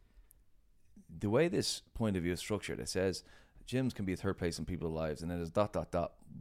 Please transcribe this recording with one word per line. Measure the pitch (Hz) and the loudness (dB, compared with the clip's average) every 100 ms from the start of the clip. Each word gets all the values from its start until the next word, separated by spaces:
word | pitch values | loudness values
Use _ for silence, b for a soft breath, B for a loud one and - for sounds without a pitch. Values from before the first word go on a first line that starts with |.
| - - - - - - - - - - - 82 | -20 -20 -20 -20 -20 -20 -20 -20 -20 -20 -16 -4
the | 104 | 2
way | 117 170 | 4 4
this | - 107 - - | 4 0 -2 -8
point | - 110 95 | -2 0 2
of | |
view | 85 | 2
is | 87 | 0
structured, | - 104 - - | 0 -2 -2 -6
it | 65 | -2
says | 95 95 85 - B B B - | 2 2 2 -6 B B B -4
gyms | 127 131 | 0 0
can | - 95 | 0 -2
be | |
a | 90 | 0
third | 98 92 | 0 0
place | 90 80 | 0 -2
in | 78 | -4
people's | 87 80 | -2 -2
lives, | 80 80 73 | -2 -2 -2
and | 82 | -4
it | 87 | -4
is | 82 | 0
dot, | 78 104 | 2 2
dot, | 87 78 | 0 0
dot, | 87 82 - - - | 0 -2 -4 -16 -14